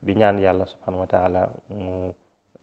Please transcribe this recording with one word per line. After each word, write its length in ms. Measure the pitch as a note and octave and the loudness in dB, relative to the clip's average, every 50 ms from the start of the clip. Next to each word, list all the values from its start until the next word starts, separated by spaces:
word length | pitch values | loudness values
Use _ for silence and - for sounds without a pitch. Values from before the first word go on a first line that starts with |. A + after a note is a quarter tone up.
| - | -4
di 120 | G2 G2 | 0 2
ñaan 220 | G2+ A2 G2+ G2+ G2+ | 4 4 4 4 4
yàlla 280 | F#2+ F#2 F2+ F#2 F#2+ | 2 2 2 2 0
subhanahu 340 | - - - - - F#2 F#2 | -4 -6 -12 -8 -6 -4 -4
wa 60 | F#2 F#2 | -4 0
taala 420 | - F#2 F#2 F2+ F2+ F#2 - - - - _ - | 0 2 2 2 2 2 0 -2 -4 -8 _ -12
mu, 420 | G2 G#2 F#2 F#2 F#2 F#2 F2+ F#2 F2 _ _ _ _ _ _ _ _ - | -10 -8 -8 -6 -6 -6 -6 -6 -8 _ _ _ _ _ _ _ _ -10